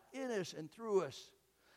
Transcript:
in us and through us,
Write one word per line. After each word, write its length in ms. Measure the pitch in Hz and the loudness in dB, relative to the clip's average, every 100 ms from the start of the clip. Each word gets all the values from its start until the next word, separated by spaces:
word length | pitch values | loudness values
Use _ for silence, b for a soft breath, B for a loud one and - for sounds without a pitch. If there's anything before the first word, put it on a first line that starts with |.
| - | 0
in 180 | 262 262 | -6 0
us 220 | 220 175 | 0 0
and 180 | 160 156 | -4 -10
through 300 | - 226 196 | -8 4 4
us, 280 | 147 - - - _ b b | 4 -4 -14 -20 _ b b